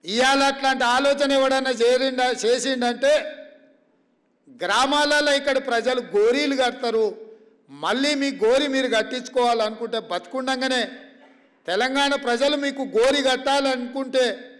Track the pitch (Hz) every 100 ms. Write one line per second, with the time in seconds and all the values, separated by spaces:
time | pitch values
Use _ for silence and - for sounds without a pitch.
0 | 165 220 254 277 277 277 269 262 240 254
1 | 277 285 277 277 262 262 262 233 233 254
2 | 269 254 254 247 214 247 269 254 240 233
3 | 269 302 - - - - _ _ _ _
4 | _ _ _ _ _ 123 180 214 277 294
5 | 294 294 294 277 277 269 269 233 233 254
6 | 170 202 220 262 294 269 247 247 240 226
7 | 214 - - - - _ _ 143 156 233
8 | 285 285 277 180 220 262 285 269 254 220
9 | 220 254 247 262 240 233 214 220 233 226
10 | 156 175 - 262 254 262 262 254 202 -
11 | - - - _ _ _ - 185 254 269
12 | 285 277 269 233 277 294 277 269 269 427
13 | 247 285 262 254 269 277 269 254 247 269
14 | 254 262 247 196 -